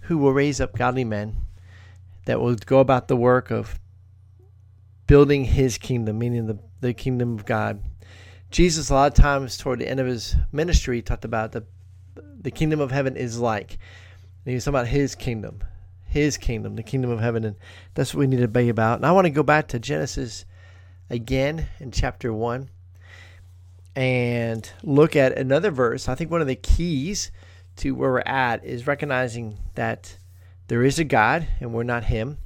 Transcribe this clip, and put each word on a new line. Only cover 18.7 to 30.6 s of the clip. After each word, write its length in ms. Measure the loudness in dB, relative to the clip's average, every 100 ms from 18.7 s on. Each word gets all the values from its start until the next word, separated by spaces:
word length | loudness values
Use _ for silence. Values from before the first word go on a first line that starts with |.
| 2 2 2
And 80 | 4
I 40 |
wanna 200 | 4 4
go 120 | 2
back 240 | 2 2 2
to 120 | -6
Genesis 640 | -4 -4 -4 -6 -8 -12 -18 -20 -20 -20 -20 -20 -8
again 560 | -8 -4 -2 0 -2 -6 -8
in 100 | -6
chapter 420 | -2 -2 -2 -6
one 380 | -4 -4 -4 -8 -18 -20 -20 -20 -20 -20 -20 -20 -20 -20 -20 -14 -4
and 720 | 0 0 0 -2 -2 -4 -10 -14
look 320 | 0 4 6 6
at 200 | 2 2
another 360 | 0 2 0
verse. 360 | 0 0 0 -6
I 60 |
think 160 | -6 -4
one 100 | -2
of 60 | -2
the 80 |
keys 800 | -4 2 2 2 -2 -4 -6 -8 -12 -20 -20 -20 -8
to 140 | -6
where 220 | -2 0
we're 80 | 0
at 440 | 0 0 0 -2
is 220 | -6 -8 -4
recognizing 720 | -4 -2 -2 -2 -6 -10 -10 -10
that 420 | -4 -4 -4 -10 -20 -20 -20 -20 -20